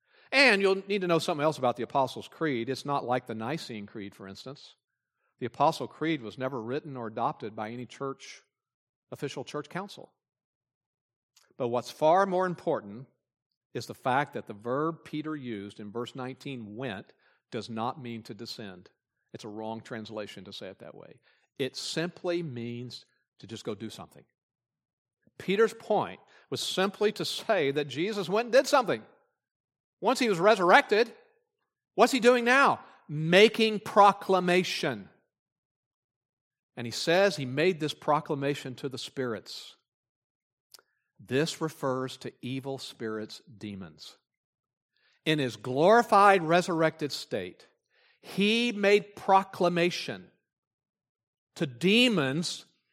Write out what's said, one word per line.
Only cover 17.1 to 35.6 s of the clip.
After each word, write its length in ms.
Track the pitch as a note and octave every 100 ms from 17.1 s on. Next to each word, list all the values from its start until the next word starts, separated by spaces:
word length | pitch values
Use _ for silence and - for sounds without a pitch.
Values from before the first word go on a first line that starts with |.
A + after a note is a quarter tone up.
| _ _ _ _
does 180 | A#2+ G#2
not 320 | A2+ A#2 D3+
mean 220 | B2 A#2
to 100 | G#2
descend. 560 | G#2+ A#2 - G#2 F#2 F#2 _ _ _ _
It's 100 | -
a 60 | A2+
wrong 320 | G#2 A2 A2+
translation 640 | A2 A#2 G#2+ G#2+ G#2 - F#2+
to 80 |
say 140 | G2 F#2+
it 120 | G2
that 160 | A#2+ -
way. 240 | - - _ _ _ -
It 180 | B2+ -
simply 680 | - - E3+ - F3+ F3
means 640 | E3+ A#2+ A#2 A#2+ B2 - _ _ _ _
to 80 | G2
just 160 | A2
go 120 | - G2+
do 140 | A2
something. 340 | - D#2+ - - _ _ _ _ _ _ _ _ _ _ -
Peter's 360 | - G3 A3+
point 460 | A3+ - G#3 A2+ F2+ _ - -
was 120 | C3
simply 500 | - - G3+ - G#3+
to 120 | G#3+ D#3
say 460 | - - G3+ C#3
that 160 | C#3 D3
Jesus 400 | B2+ F#3+ G#3+ E3+
went 200 | G3+ A#3+
and 60 |
did 140 | A#3+ C#4+
something. 360 | C#4+ G#3+ A#2+ - _ _ _ _ _ _ _ _ -
Once 180 | G3 B3+
he 100 | A#3+
was 100 | F3+
resurrected, 720 | F#3+ A3 F3 A#3+ C#4 G#3 A#3 - _ _ _ _ _ _ _ -
what's 160 | A#3+
he 80 | C4
doing 240 | A#3 B3
now? 360 | A#3 C4 C4 A#2+ - - -
Making 720 | D3+ D#3+ F3+ A3 A3 A3 G#3+
proclamation. 1300 | - - G3+ F#3+ - F#3 F3+ F3+ F#3 - D#3+ A2+ F#2+ _ _ _ _ _